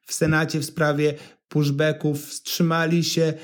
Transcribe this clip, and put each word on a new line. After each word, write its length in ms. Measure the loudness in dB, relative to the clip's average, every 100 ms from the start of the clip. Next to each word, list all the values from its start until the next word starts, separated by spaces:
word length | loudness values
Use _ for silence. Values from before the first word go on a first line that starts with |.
| -10
w 80 |
Senacie 460 | -2 2 2 0 -2
w 60 | -4
sprawie 480 | 0 0 2 0 -2 -10 -20 _
pushbacków, 760 | 0 0 2 0 0 -2 -2 -6
wstrzymali 760 | -12 -6 0 2 2 2 2
się, 300 | 0 2 0 0